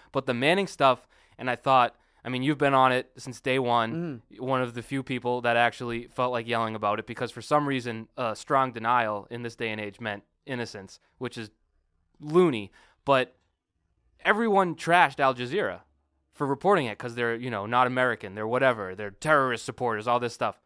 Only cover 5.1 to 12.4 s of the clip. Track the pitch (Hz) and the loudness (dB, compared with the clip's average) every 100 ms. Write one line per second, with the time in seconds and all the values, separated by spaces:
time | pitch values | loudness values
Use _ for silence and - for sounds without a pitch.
5.1 | 123 123 123 120 117 120 - 120 117 120 | -4 -4 -2 0 2 2 0 -8 -8 -8
6.1 | - 127 120 117 117 110 110 104 107 107 | -4 -2 -2 -2 -2 -2 -2 -2 -2 -4
7.1 | 110 123 120 - 147 143 135 120 113 113 | -8 -8 -8 0 0 0 -4 -4 -10 -10
8.1 | - 117 104 - 135 131 113 113 123 110 | -6 -6 -6 0 0 0 -2 0 2 0
9.1 | 104 - 120 120 - 113 107 104 - 113 | -4 -8 -10 -10 -8 -6 -6 -8 -8 -8
10.1 | 101 - _ - 123 113 104 95 - _ | -8 -12 _ -10 -8 -8 -10 -16 -20 _
11.1 | - 127 123 107 _ _ _ _ _ _ | -12 -10 -8 -12 _ _ _ _ _ _
12.1 | _ 151 170 | _ 0 4